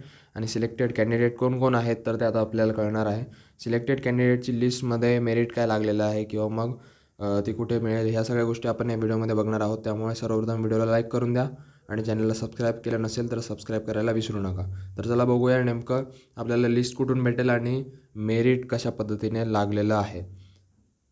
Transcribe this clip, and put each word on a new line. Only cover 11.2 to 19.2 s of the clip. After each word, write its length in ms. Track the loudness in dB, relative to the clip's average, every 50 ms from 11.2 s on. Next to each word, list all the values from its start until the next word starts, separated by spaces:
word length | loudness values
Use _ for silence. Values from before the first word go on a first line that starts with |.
| 0 2 2
द्या 160 | 0 0 -2 -6 -12 -18 -20 -20 _ _ -6
आणि 140 | -4 -4 -2
चॅनलला 300 | -2 0 2 2 0 0
सबस्क्राईब 420 | -2 -4 -8 -4 -2 -2 -2 -2
केलं 260 | -2 -4 -4 -2 -2
नसेल 300 | -2 -2 -2 -4 -4 -2
तर 80 | -4 -6
सबस्क्राईब 420 | -4 -6 -10 -10 -6 -4 -4 -4
करायला 300 | -2 -2 -2 0 0 0
विसरू 260 | 0 0 -2 -2 -4 -4
नका. 540 | -4 -2 -4 -4 -4 -6 -8 -10 -12 -10 -10
तर 80 | -6 -2
चला 200 | 0 2 2 4
बघूया 380 | 4 4 4 4 4 4 4 2
नेमकं 400 | 2 0 -2 -2 -2 -2 -2 -2 -6 -12 -20 -20 _ _
आपल्याला 320 | -8 -4 0 2 2 2
लिस्ट 280 | 4 4 2 2 0 -2
कुठून 280 | -2 0 0 2 2 2
भेटेल 260 | 2 2 2 2 2
आणि 340 | 2 2 0 0 -2 -2 -4 -8 -14 -20 -20 _ _
मेरिट 500 | -4 -2 0 2 4 4 4 4 4 0
कशा 240 | -2 -4 -2 -2 -4
पद्धतीने 640 | -4 -4 -4 -4 -4 -2